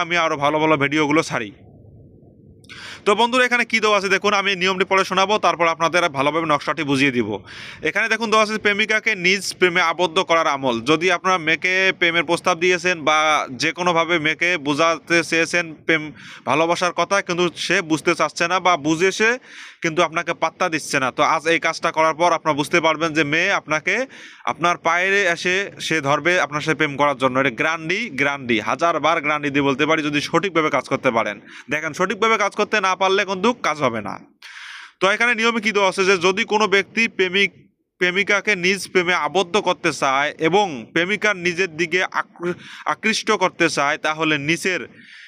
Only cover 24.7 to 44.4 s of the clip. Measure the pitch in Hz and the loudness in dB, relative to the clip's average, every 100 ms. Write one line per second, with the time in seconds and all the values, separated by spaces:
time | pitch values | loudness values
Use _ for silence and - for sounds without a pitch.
24.7 | 170 165 170 185 196 185 165 180 185 202 | 0 0 0 2 2 2 0 -2 -2 -4
25.7 | - - 160 139 147 151 180 139 147 147 | -8 -4 -2 0 0 2 0 0 -4 -2
26.7 | 143 151 135 143 131 131 127 135 110 151 | 0 0 2 0 2 0 2 0 0 -2
27.7 | 165 160 196 233 135 143 143 123 110 104 | -2 -6 -8 -8 -4 -2 -2 -2 -2 0
28.7 | 135 170 160 147 165 147 151 143 139 139 | 0 0 2 0 0 0 -2 -2 0 0
29.7 | 135 151 160 147 147 139 165 196 165 156 | 0 2 0 0 -4 0 -2 0 0 0
30.7 | 139 - 131 131 113 107 104 - - - | -2 -2 -2 0 0 -2 -6 -14 -20 -6
31.7 | 147 156 147 185 214 220 220 202 - 202 | -6 -6 -4 -2 0 0 2 0 -2 -2
32.7 | 214 190 185 190 190 190 196 220 247 165 | 0 0 0 2 2 0 0 0 0 -2
33.7 | 151 135 113 101 92 - _ - - - | 0 -2 -2 -8 -12 -16 _ -20 -20 -18
34.7 | - - - 185 214 240 226 233 233 214 | -18 -20 -2 0 2 0 2 0 0 0
35.7 | 202 190 185 185 196 180 190 226 208 208 | 2 2 2 2 2 2 0 0 0 2
36.7 | 196 190 214 226 226 185 190 196 - _ | 2 0 -2 -2 0 -2 2 0 -4 _
37.7 | _ _ - 180 180 196 202 214 196 180 | _ _ -4 -2 0 0 0 0 0 0
38.7 | 196 - 185 175 180 147 180 180 208 180 | -2 0 0 2 0 0 0 0 0 0
39.7 | 175 170 135 139 135 147 - 160 190 196 | 0 -2 0 0 0 0 0 2 2 0
40.7 | 131 110 165 175 208 214 190 175 170 190 | -4 -6 -4 -2 0 -2 -2 -4 -2 -4
41.7 | 156 170 180 185 - - - 175 175 - | -2 -4 -2 -2 -4 -8 -8 -8 -8 -12
42.7 | - - 151 214 214 - 208 180 - 165 | -12 -6 -4 -2 -2 0 0 0 0 0
43.7 | 156 143 156 151 156 160 151 | 0 -2 -2 -4 -2 -2 -2